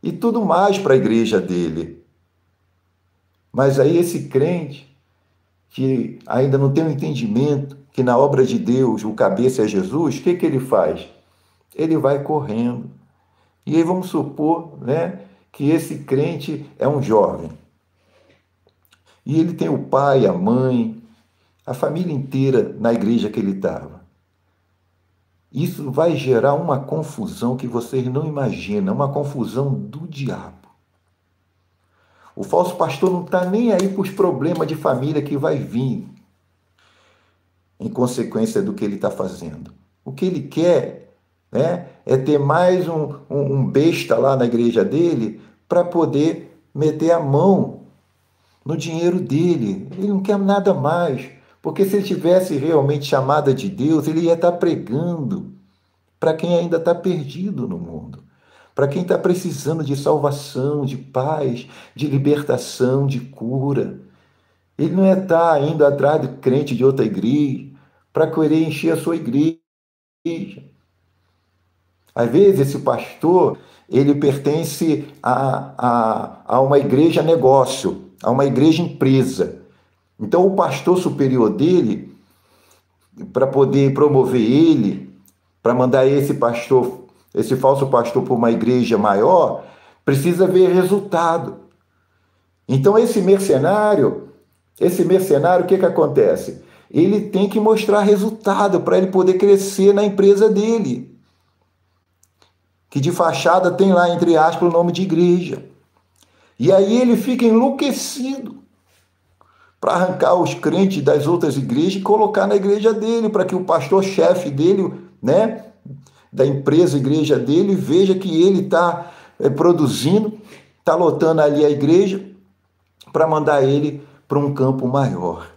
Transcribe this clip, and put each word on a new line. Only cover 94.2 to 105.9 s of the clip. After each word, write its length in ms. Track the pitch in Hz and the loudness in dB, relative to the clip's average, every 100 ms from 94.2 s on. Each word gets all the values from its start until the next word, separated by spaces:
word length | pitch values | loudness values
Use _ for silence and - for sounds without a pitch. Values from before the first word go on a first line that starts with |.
| - _ _ _ _ _ | -12 _ _ _ _ _
esse 240 | 175 175 | 0 2
mercenário, 600 | 165 185 185 143 165 180 175 | 2 2 4 2 4 2 2
o 20 | |
que 120 | 190 | 2
que 60 | 185 | 2
acontece? 760 | - 151 139 104 80 - - - - _ | 2 0 4 2 2 -4 -14 -20 -20 _
Ele 300 | - 180 208 | 0 2 2
tem 280 | - 190 202 | -2 -2 0
que 100 | 220 | 2
mostrar 420 | 214 220 214 208 | 2 2 2 2
resultado 800 | 202 208 214 214 - 196 202 180 | 4 2 2 -4 -4 0 2 0
pra 180 | - 185 | 2 2
ele 80 | 190 | 2
poder 260 | 190 185 | 2 2
crescer 600 | 185 202 196 190 - 196 | 4 4 4 2 2 4
na 120 | 202 208 | 4 2
empresa 420 | 196 196 196 214 | 4 4 6 4
dele, 720 | 190 214 226 156 120 - - _ _ _ _ _ _ _ _ _ _ _ _ _ _ _ _ _ | 4 2 0 -2 -6 -10 -20 _ _ _ _ _ _ _ _ _ _ _ _ _ _ _ _ _
que 120 | - | -4
de 120 | 139 | -2
fachada 600 | 175 170 143 170 180 180 | 0 0 2 2 4 2
tem 200 | 175 196 | 2 4
lá, 220 | 180 175 | 4 4
entre 240 | 175 175 160 | 2 2 4
aspas, 320 | 160 165 175 | 4 4 2
o 20 | |
nome 200 | 170 175 | 2 2
de 100 | 170 | 0
igreja. 640 | 190 160 175 175 175 135 - _ _ | 0 2 4 2 0 -10 -12 _ _